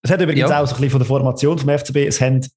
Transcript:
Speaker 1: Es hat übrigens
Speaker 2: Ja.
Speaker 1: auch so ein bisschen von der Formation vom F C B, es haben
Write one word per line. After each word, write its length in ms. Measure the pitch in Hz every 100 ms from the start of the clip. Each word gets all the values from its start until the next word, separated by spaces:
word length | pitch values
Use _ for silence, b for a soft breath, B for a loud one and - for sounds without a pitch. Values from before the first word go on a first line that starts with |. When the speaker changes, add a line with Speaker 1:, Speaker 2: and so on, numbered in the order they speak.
Speaker 1:
Es 80 | -
hat 100 | 277
übrigens 280 | 175 139 131
Speaker 2:
Ja. 120 | 147
Speaker 1:
auch 60 | 139
so 80 | -
ein 60 |
bisschen 100 | 135
von 80 | 131
der 80 | 123
Formation 500 | 135 127 123 143 165
vom 120 | 139
F 140 | 143
C 80 | 143
B, 120 | 139 143
es 160 | 143
haben 240 | 131 131 131